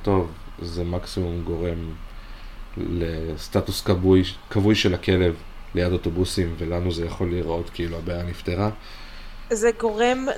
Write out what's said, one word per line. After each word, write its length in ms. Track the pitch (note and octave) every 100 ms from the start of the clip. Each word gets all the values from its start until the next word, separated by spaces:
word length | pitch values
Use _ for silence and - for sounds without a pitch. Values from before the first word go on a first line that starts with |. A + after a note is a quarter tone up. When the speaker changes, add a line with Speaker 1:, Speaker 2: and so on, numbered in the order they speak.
Speaker 1:
טוב, 280 | G#2 F#2+ E2+ D#2+ - -
זה 220 | E2+ E2+
מקסימום 580 | F2 F2+ - - F2 E2+
גורם 520 | E2+ E2 F2 E2+ E2 D#2+ - - - - - - - -
לסטטוס 1040 | E2+ F2 E2 D#2+ D#2+ D#2 - G2+ F#2 F#2+
קבוי, 400 | - F2+ F#2 F#2+ F2+ - -
קבוי 260 | G#2+ G2+
של 200 | G#2+ G#2
הכלב 400 | F2 - F#2 F2+ E2 - - -
ליד 180 | F2+ F2+
אוטובוסים, 600 | F2+ F2 E2+ F#2 - E2+ E2
ולנו 340 | E2 F2 F2+
זה 140 | E2+ E2+
יכול 240 | - F2+
להיראות 400 | F2 E2 E2+ F2
כאילו 220 | - E2+ E2
הבעיה 260 | E2+ F2
נפתרה. 480 | F2 E2+ - F2+ G#2 G#2 - - - - - - -
Speaker 2:
זה 200 | A3+ A#3 A3+
גורם 460 | A3+ G#3+ A#3+ B3+ C4